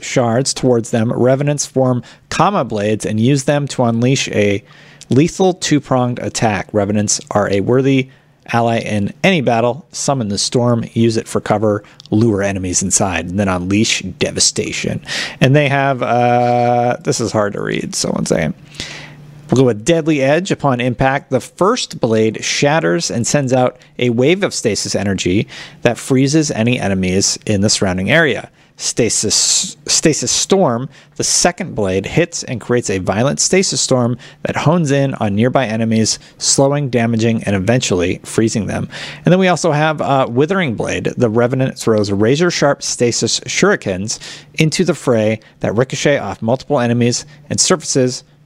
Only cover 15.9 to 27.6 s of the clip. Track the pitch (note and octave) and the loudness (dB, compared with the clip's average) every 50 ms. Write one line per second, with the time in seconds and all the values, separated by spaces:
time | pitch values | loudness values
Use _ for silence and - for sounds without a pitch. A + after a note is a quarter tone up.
15.9 | C3+ A#2+ B2 A2 A#2+ A#2+ A#2+ A#2+ A#2+ B2 B2 A#2+ A#2+ A#2+ A#2+ A#2+ B2 A#2+ A#2+ A#2+ | 0 0 0 0 2 2 4 4 4 4 2 2 2 2 2 2 2 2 2 0
16.9 | A#2+ - - - C3 - A#2+ G2+ - A2 G#2 G2+ - - G#1 G#1 G#1+ - - - | -2 -2 -2 -4 -2 -2 -2 -2 0 0 0 0 -2 -4 -4 -4 -4 -4 -4 -6
17.9 | - - - - - - - - - - D#2 - - - - - - - - - | -6 -4 -4 -2 -2 -2 0 0 0 0 0 -2 -4 -8 -14 -18 -14 -14 -14 -12
18.9 | - - - - - - - - - - - - A#2 B2 C3+ B2 A2 G#2 G#2+ E3 | -14 -16 -18 -18 -20 -20 -20 -20 -20 -20 -6 0 2 2 4 2 2 0 0 0
19.9 | E3 E3 D3+ D#3+ D#3 C#3+ C3 C3+ D3 E3+ F#3+ - C#3+ - - C#3+ B2+ A#2+ A#2+ B2+ | 0 2 2 0 0 2 2 2 2 2 0 -2 -4 -2 0 0 0 0 0 -2
20.9 | A#2+ - C3+ C3+ C3+ C#3+ - - C3 A#2+ - - - - F3 G3+ B3 B3 - - | 0 0 0 0 0 -2 -2 -2 -4 -4 -4 -4 -4 0 0 0 0 0 -4 -8
21.9 | - D3+ - A#2 A2+ A2 A2 A2+ G2+ A2 - - - - D3 C#3+ D3+ E3 D#3+ E3+ | -6 -4 0 2 2 2 2 2 0 -2 -4 -4 -2 0 2 2 2 2 0 0
22.9 | F3 E3+ E3+ - B2+ A#2 A2+ - - D3 C3+ B2 B2+ B2+ B2+ B2 - - - - | 0 -2 -2 -4 -4 -4 -2 0 0 0 0 2 2 2 2 2 0 -4 -16 -16
23.9 | _ - B2 B2 A#2 A#2 B2+ D3 F3+ G3+ F#3+ C3+ - - - A#2 G2 - - G2+ | _ -2 -2 0 2 2 2 2 2 2 0 -2 -4 -2 -2 -2 -2 -2 -4 -4
24.9 | - F#2+ F#2+ G2+ F#2+ F#2 - F2+ F2+ A2 C3 - - - - - - - - A#2+ | -4 -2 -2 -2 -2 -2 0 0 0 0 -2 -4 -8 -18 -20 -20 -8 -4 -2 -2
25.9 | A2+ - - - C#3 B2+ C#3 C3+ D3 D#3+ D3+ D3 - G#2+ A2 A#2+ B2+ A2+ G2+ G2 | -2 -2 -2 0 2 2 2 2 2 2 0 0 -2 -2 0 0 0 0 -2 -2
26.9 | G2 F#2+ F#2 F#2 F2+ G2 G2 - - - - G#2+ G#2+ F#2+ | -2 0 0 0 0 0 0 0 -2 -4 -2 -2 0 2